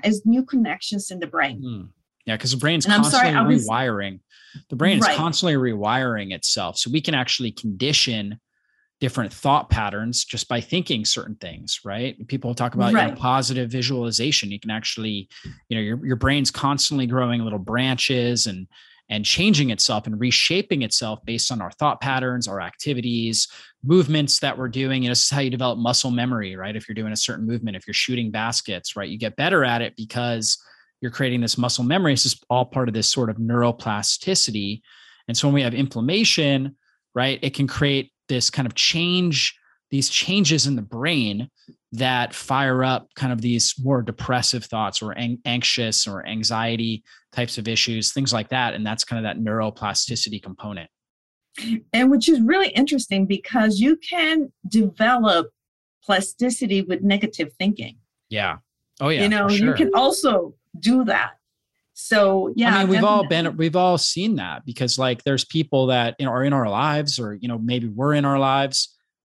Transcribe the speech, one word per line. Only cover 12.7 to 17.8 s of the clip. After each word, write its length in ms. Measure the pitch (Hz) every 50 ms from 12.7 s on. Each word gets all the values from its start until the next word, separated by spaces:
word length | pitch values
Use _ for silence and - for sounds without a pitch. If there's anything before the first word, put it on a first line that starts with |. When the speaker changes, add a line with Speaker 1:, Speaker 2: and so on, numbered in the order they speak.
| -
Speaker 2:
about, 120 | - 202 202
you 60 | 220
know, 60 | 214 185
Speaker 1:
Right. 100 | - -
Speaker 2:
positive 540 | - - 127 127 135 127 127 131 127 123 117
visualization. 800 | 120 131 120 123 139 123 120 117 110 - 120 151 147 - - 101
You 80 | 101 101
can 100 | - 110
actually, 560 | 107 110 110 - - 113 110 110 104 101 95 - - - - - - - _ -
you 60 | 113
know, 60 | 113
your, 220 | 107 104 117 131 -
your 100 | 139 127
brain's 340 | 113 131 131 139 147 135 -
constantly 540 | - - - 139 143 139 - - 151 139 127
growing 340 | 120 123 131 123 120 120 117 113
little 140 | 110 104 101
branches 840 | 90 110 110 120